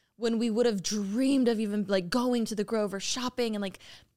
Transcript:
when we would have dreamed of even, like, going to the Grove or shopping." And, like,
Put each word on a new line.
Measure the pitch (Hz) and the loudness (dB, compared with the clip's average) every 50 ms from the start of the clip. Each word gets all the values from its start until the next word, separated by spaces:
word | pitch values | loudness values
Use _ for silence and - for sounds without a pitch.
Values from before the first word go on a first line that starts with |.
| _ _ _ | _ _ _
when | - 220 233 233 226 | -4 -2 0 0 2
we | 233 233 | 0 0
would | 214 220 240 | 2 2 2
have | 240 214 196 165 | 2 2 0 -2
dreamed | - 208 214 202 196 202 240 269 269 277 269 254 233 | -4 -2 -2 -2 -2 0 0 2 4 4 4 4 4
of | 233 208 | 2 2
even, | 226 208 202 208 208 202 | 0 -2 -2 -2 0 2
like, | 202 190 180 175 | 0 0 0 0
going | - 247 247 254 247 240 226 | 0 0 2 2 2 0 0
to | 214 220 | -2 -2
the | 202 202 | -4 -4
Grove | - 226 220 208 202 190 | -2 -2 -2 -2 -2 -4
or | 196 | -4
shopping." | - - - 254 247 254 - - 240 233 214 | -4 -4 -4 -2 -4 -4 -2 -2 -2 -2 -2
And, | 208 202 | -4 -4
like, | 196 - - - - - - - _ _ | -6 -8 -12 -18 -20 -20 -20 -20 _ _